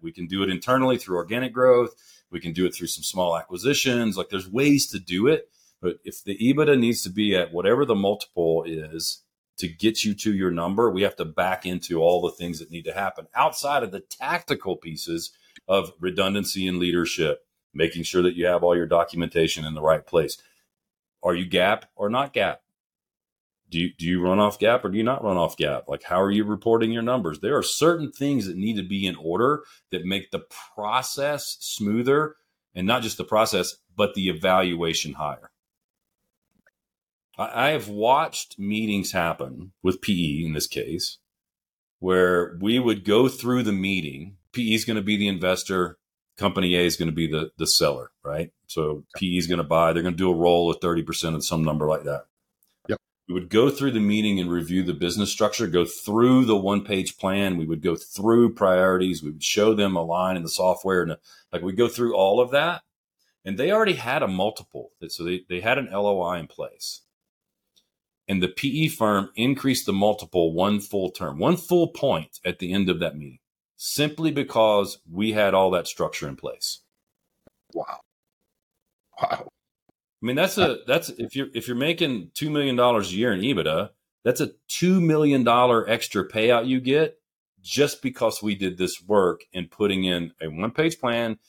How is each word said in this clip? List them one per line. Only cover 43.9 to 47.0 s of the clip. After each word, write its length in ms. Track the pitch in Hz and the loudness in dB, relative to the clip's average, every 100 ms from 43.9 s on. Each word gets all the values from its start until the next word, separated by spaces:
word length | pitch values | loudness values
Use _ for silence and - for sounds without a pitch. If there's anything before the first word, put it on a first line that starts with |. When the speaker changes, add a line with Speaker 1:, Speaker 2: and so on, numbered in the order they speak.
| 95 78 67 85 101 _ | -2 -4 -8 -14 -18 _
Speaker 1:
P 200 | - 117 | -4 0
E 20 | |
is 100 | 110 | 0
gonna 160 | 110 107 | 0 -2
be 140 | 98 104 | 0 0
the 120 | 101 | 0
investor. 720 | 92 90 92 - 92 87 - _ _ _ - | 0 0 -2 -2 -2 -2 -4 _ _ _ -4
Company 380 | 98 92 90 90 | -2 0 2 2
A 40 | |
is 160 | 87 | 2
gonna 160 | - | 2